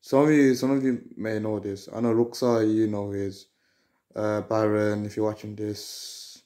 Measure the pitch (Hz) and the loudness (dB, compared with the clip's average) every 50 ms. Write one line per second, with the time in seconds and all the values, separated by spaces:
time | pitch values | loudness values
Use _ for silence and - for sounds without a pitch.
0 | _ - - 135 147 151 156 147 139 135 127 120 - 131 139 139 131 131 123 117 | _ 2 4 4 6 6 6 6 6 6 4 2 2 0 0 2 2 0 -2 -2
1 | - - - - 104 110 110 107 107 107 107 104 98 104 98 98 - - - 110 | -6 -14 -14 -8 -6 -4 -4 -4 -2 -2 -4 -4 -4 -6 -8 -8 -10 -12 -8 -2
2 | 117 117 113 113 120 120 - - 131 123 120 113 110 110 107 110 110 107 104 101 | 0 0 2 2 2 0 -2 -2 0 2 2 4 2 2 2 2 0 0 0 -4
3 | 101 101 101 98 101 98 95 - - _ _ _ _ _ _ _ _ _ _ _ | -4 -4 -4 -4 -4 -6 -8 -10 -20 _ _ _ _ _ _ _ _ _ _ _
4 | _ _ _ - 104 107 107 104 101 - 113 110 110 107 107 107 107 107 104 104 | _ _ _ -4 -2 -2 -2 -2 -2 -2 0 0 2 2 2 2 2 0 0 -2
5 | 104 104 104 - 107 107 107 107 - 107 104 104 107 107 104 101 - - - - | -4 -6 -4 -2 -2 -2 -2 -6 -12 -14 -10 -8 -8 -8 -8 -8 -12 -14 -14 -14
6 | - - - - - - - - _ | -14 -16 -16 -16 -18 -20 -20 -20 _